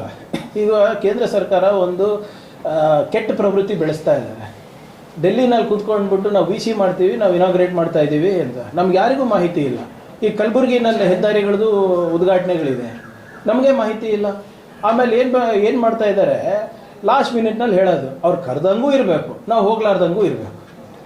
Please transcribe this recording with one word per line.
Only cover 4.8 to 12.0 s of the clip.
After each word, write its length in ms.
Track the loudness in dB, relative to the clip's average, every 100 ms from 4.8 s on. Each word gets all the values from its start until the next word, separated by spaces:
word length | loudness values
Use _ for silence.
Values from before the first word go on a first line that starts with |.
| -20 -20 -20 -2
ಡೆಲ್ಲಿನಲ್ಲಿ 480 | 0 2 2 2 0
ಕೂತ್ಕೊಂಡ್ಬಿಟ್ಟು 600 | -2 -2 -2 0 -2 0
"ನಾವು 160 | 0 0
ವಿ 140 | -2
ಸಿ 140 | -4
ಮಾಡ್ತೀವಿ, 420 | 0 0 2 0 2
ನಾವು 180 | 2
ಇನಾಗ್ರೇಟ್ 400 | 2 2 4 2
ಮಾಡ್ತಾ 260 | 0 0 0
ಇದ್ದೀವಿ" 420 | 2 2 2 0
ಅಂತ. 140 | -2 -8 -6
ನಮ್ಗೆ 240 | -2 2 2
ಯಾರಿಗೂ 260 | 2 0
ಮಾಹಿತಿ 380 | 0 2 0 0
ಇಲ್ಲ. 180 | -2 -4 -8 -16 -20 -4
ಈ 60 | -2
ಕಲಬುರ್ಗಿನಲ್ಲಿ 760 | 0 0 2 2 2 2 2
ಹೆದ್ದಾರಿಗಳದ್ದು 760 | 2 2 2 2 0 0 2 2 2 2